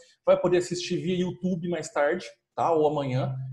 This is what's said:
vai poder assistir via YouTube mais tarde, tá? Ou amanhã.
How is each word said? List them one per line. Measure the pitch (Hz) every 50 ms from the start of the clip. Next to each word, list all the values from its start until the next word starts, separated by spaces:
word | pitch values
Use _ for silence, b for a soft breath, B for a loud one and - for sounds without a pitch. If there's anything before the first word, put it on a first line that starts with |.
| B B B B _
vai | 175 190 185
poder | 185 180 180 175
assistir | 175 - 175 - - - 180 156
via | 139 175 185 175
YouTube | 185 180 175 - - 185 190 165 165 175
mais | 170 160 156 -
tarde, | - 156 147 147 175 185 - - - _ _ _ _
tá? | - 120 160 165
Ou | 156 151
amanhã. | 147 151 147 139 131 127 127 151 - - - - -